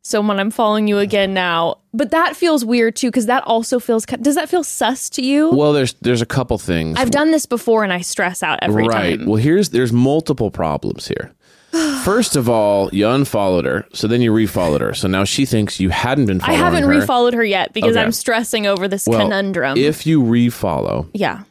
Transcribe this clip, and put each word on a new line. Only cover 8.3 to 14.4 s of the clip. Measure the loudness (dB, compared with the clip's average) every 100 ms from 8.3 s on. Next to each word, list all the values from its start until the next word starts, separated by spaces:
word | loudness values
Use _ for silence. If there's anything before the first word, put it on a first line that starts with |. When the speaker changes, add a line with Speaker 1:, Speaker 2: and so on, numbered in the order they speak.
| -4
Speaker 1:
out | -4 -2
every | 0 2 2
Speaker 2:
Right. | 0 -2 -2
Speaker 1:
time. | 0
Speaker 2:
Well, | 0
here's, | 2 2 2
there's | 0 0
multiple | 2 2 2 -2 -2 -2
problems | -2 -2 -2 -4 -8 -8
here. | -8 -8 _ _ _ _
Speaker 1:
<sighs> | -2 -2 -2 0
Speaker 2:
First | 0 0 0
of | 2
all, | 2 4 2 0
you | 0 2
unfollowed | 2 0 0 2 2 0
her, | -2 -6
so | -4 0
then | 2
you | 4
refollowed | 2